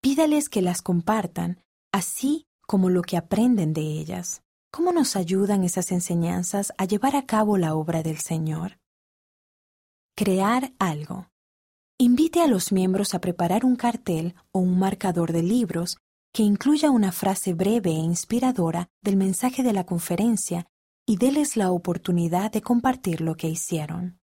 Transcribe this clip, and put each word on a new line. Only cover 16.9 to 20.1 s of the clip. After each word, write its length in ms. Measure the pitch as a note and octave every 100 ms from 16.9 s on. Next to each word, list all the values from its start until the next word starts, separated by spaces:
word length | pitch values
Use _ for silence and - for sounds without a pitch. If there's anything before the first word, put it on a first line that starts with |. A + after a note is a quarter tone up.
una 200 | B3 G3
frase 420 | - G3 F#3+ -
breve 360 | E3+ F#3+ A#3 F#3
e 40 |
inspiradora 960 | D#3+ D#3+ F3 - A#3 B3+ B3+ E3 E3+ F3 _
del 140 | G#3 G3
mensaje 480 | F#3+ F#3 B3 B3+
de 100 | B3
la 120 | G3+ F3+
conferencia 840 | E3+ -